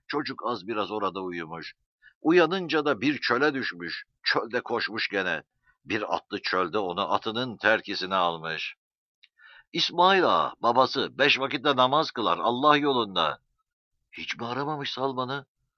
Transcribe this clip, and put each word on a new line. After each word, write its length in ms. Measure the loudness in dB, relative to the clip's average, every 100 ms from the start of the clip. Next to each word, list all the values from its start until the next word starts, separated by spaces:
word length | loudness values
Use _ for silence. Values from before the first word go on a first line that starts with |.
| -8
çocuk 360 | -6 -6 -6 -6
az 220 | -6 -6
biraz 240 | -4 -4
orada 300 | -4 -4 -4
uyumuş. 520 | -6 -8 -8 -12 -14 -18 _ _ _ _
Uyanınca 640 | 2 4 4 0 -2 0 0
da 160 | 0
bir 180 | -2 0
çöle 320 | 0 2 2
düşmüş, 500 | 0 -6 -8 -10 -10 -14 _
çölde 380 | -2 -2 -2 -4
koşmuş 460 | -2 -4 -4 -4 -4
gene. 340 | -2 -2 -4 -8 _ _ _ -6
Bir 300 | -4 -2 -4
atlı 260 | -4 -8
çölde 360 | -2 0 0 -2
onu 360 | -2 -2 0
atının 440 | 0 -2 -4 -6 0
terkisine 580 | 2 2 0 -6 -2 2
almış. 600 | 2 0 -6 -8 -10 -14 _ _ _ _ _ _ -20 -20 _
"İsmail 520 | -4 0 4 6 6 6
Ağa, 280 | 4 2 0
babası, 560 | 2 4 4 2 -2 2
beş 220 | 2 2
vakitte 360 | 0 0 2 4
namaz 360 | 4 4 0
kılar, 260 | -2 0 2
Allah 400 | 0 4 6 6
yolunda." 600 | 4 0 0 0 0 -2 _ _ _ _ _ _ _
Hiç 260 | -14 -12 -8
mi 80 | -6
aramamış 480 | -6 -6 -6 -6
Salman'ı? 520 | -4 -2 -2 -4 -6 -10 _ _